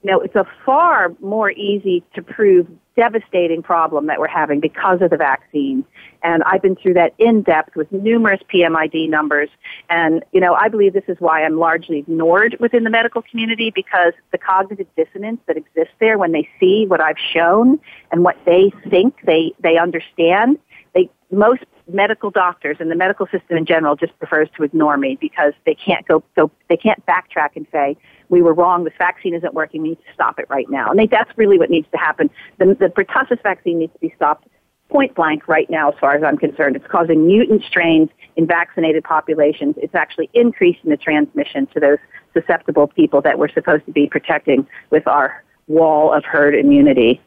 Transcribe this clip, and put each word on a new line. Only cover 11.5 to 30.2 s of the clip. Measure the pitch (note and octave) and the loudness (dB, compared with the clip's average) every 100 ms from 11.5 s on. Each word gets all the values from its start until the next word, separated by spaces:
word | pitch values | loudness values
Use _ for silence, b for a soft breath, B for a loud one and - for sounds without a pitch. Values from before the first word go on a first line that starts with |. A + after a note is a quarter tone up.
| D#3+ | 0
largely | E3 E3 - D#3 | 0 -2 -4 -8
ignored | C#3+ E3 E3 F#3 A3+ - | -4 -2 2 2 2 -2
within | A#3 B3 | -2 0
the | A3+ | 0
medical | A3+ A#3 A#3 | -2 -2 -6
community, | - A3+ A3+ A3+ A3+ | -10 -8 -6 -4 -4
because | G3 F#3+ F#3+ F3 - _ | -6 -4 0 0 -2 _
the | F3 | -8
cognitive | - F#3+ G3 G3+ F3+ - | -2 -2 -2 -8 -10 -6
dissonance | D#3+ F#3+ G#3+ A#3 - | -6 -6 -10 -10 -8
that | D#3 | -8
exists | D#3 E3 D#3+ _ | -6 -6 -6 _
there | A3 G#3+ | 0 0
when | F3 | 0
they | D#3+ - _ | -2 -4 _
see | F#3 G#3 G#3 | 2 2 2
what | E3+ | 0
I've | D#3 D3 | 0 -4
shown | - D#3+ E3+ G3+ - D4+ B B B | -4 0 2 4 4 2 B B B
and | E3+ F3 | 0 0
what | - - | 0 2
they | F3+ G3+ - - | 4 4 0 -2
think | F3+ A3+ - | 0 0 -2
they, | - D#3+ D#3+ - | -2 0 -2 -4
they | F3 E3 | 0 2
understand, | E3+ D#3+ - - E3 F#3+ A#3+ D4+ _ b b | 0 -4 -10 -2 2 2 2 0 _ b b
they, | F3+ F3+ _ _ | 0 0 _ _
most | F#3+ A3+ B3+ - _ - | 0 2 0 -6 _ -10
medical | F#3+ G#3 A3 G#3 | -4 -2 -2 -4
doctors | G3 F3+ F3+ D3 D3 | -2 -2 -4 -8 -6
and | E3 | -6
the | E3 | -2
medical | F#3 G3+ F#3+ | -2 -2 -6
system | F#3 _ E3 | -6 _ -6
in | D#3+ | 0
general | E3 D3+ D3 | 0 0 -2
just | E3 _ | -4 _
prefers | - D#3 D#3 - | -6 -2 -2 -2
to | |
ignore | D3+ D#3+ D3+ C#3+ | -4 0 0 0
me | C3+ C3+ | -2 -4
because | D#3 - D3 - - | -8 -2 -2 -2 -4
they | D3+ | -4
can't | - E3+ - | -4 -4 0
go, | D#3+ - - | -2 0 -2
go, | D#3 _ _ | -2 _ _
they | E3+ | 0
can't | A3 - - | 0 -2 -2
backtrack | F3+ - - D3 - | -4 -4 -6 -6 -6
and | D3+ | -8
say, | D#3 C#3+ D3 b b b | -2 -2 -4 b b b
"We | F3+ | 4
were | E3+ | 4
wrong. | D#3+ F3+ F3 E3 | 4 2 2 -2
This | _ | _
vaccine | F3+ - F#3+ | -4 -4 -6
isn't | E3+ E3 | -6 -6
working. | D#3+ D#3 D#3 | -6 -8 -6
We | D#3+ | -8
need | E3 | -8
to | - | -14
stop | - | -6